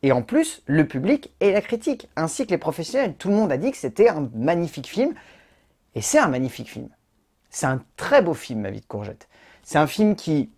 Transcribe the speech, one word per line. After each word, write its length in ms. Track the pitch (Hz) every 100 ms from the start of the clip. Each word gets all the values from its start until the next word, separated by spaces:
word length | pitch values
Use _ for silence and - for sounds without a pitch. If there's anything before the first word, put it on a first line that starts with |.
Et 100 | 139
en 120 | 127
plus, 400 | 120 262 320 - -
le 220 | 143 147
public 440 | 135 165 285 - _
et 100 | 202
la 100 | 196
critique, 480 | - 233 262 269 - -
ainsi 320 | 160 - 247
que 40 |
les 60 | 175
professionnels, 560 | - 151 165 254 254
tout 160 | 147 180
le 60 | 202
monde 160 | 214
a 60 | 135
dit 120 | 220
que 80 | 269
c'était 320 | 135 113 226
un 220 | 165 139
magnifique 540 | 113 131 170 170 - 127
film. 260 | - 269 285 - - _ _ _ _ _
Et 80 | -
c'est 160 | 107 302
un 100 | 233
magnifique 440 | 127 131 - 113
film. 180 | - 117 _ _ _ _ _ _
C'est 160 | - 143
un 160 | 131 - -
très 260 | - 285
beau 100 | 180
film, 280 | 156 - 110
Ma 100 | 101
vie 100 | 107
de 60 | -
courgette. 420 | 107 104 - _ _ _ -
C'est 160 | - 151
un 80 | 151
film 300 | - 214 208
qui 340 | - 151 113